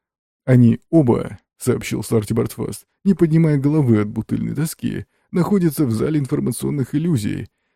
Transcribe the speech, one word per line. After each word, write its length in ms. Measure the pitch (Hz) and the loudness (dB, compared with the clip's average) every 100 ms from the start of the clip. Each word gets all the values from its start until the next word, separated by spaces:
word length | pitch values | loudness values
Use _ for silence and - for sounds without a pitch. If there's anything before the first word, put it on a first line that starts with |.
| _ _ _ _ - | _ _ _ _ 2
«Они 340 | 127 117 113 _ | 6 6 4 _
оба», — 500 | 165 127 - - 104 _ _ | 2 4 2 -2 -12 _ _
сообщил 460 | - 117 - 127 | -2 -2 -2 -8
Сларти 300 | 113 117 104 | -2 -2 -2
Бартфаст, 520 | 117 117 - 113 101 _ _ | -2 -4 -6 -10 -10 _ _
не 100 | 196 | -2
поднимая 440 | 180 170 160 165 147 | 2 2 2 2 2
головы 420 | 139 156 131 107 | 0 0 2 2
от 80 | 104 | 0
бутыльной 460 | 110 - 110 113 | -6 -6 -4 -4
доски, 520 | 113 160 - 117 95 98 _ _ | -6 -6 -6 -8 -8 -12 _ _
«находятся 540 | 180 165 202 175 147 139 | -2 0 2 0 0 -2
в 60 | |
зале 280 | 110 127 151 | 0 -2 -2
информационных 760 | 131 143 135 120 135 147 127 151 | -2 -2 -2 -4 -4 -4 -2 -2
иллюзий. 540 | 170 135 104 92 - _ _ | 0 0 -2 -6 -10 _ _